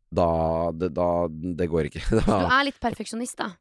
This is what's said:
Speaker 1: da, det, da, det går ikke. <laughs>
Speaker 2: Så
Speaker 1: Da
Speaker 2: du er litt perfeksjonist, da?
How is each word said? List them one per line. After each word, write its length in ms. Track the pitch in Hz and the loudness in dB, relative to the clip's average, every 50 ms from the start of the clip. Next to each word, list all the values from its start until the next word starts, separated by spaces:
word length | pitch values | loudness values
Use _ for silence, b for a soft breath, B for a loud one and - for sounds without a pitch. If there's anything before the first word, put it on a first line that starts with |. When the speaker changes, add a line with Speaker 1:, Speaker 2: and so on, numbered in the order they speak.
| _ - - | _ -6 -2
Speaker 1:
da, 600 | - 87 85 82 82 80 80 82 82 85 85 82 | 0 2 2 2 2 2 0 0 0 0 -2 -2
det, 200 | 80 87 90 73 | -2 -2 -2 0
da, 360 | 87 87 87 87 85 87 85 | 0 0 2 2 2 0 -2
det 420 | 78 78 80 90 87 76 90 82 | -4 -6 -6 -6 -4 -2 -2 0
går 140 | 80 82 76 | 2 0 0
ikke. 140 | 73 - 80 | 0 -4 -6
<laughs> 20 | - | -2
Speaker 2:
Så 240 | - - 113 - | 2 2 4 4
Speaker 1:
Da 220 | - 113 98 90 85 | 4 4 2 2 2
Speaker 2:
du 40 | 147 | 2
er 120 | 269 277 | 2 2
litt 160 | 285 - - | 0 -2 -4
perfeksjonist, 560 | - 240 - - 214 - - 226 247 240 - | -4 -4 -4 -6 -8 -8 -8 -8 -8 -8 -6
da? 160 | - 233 220 175 - | -6 -8 -8 -8 -12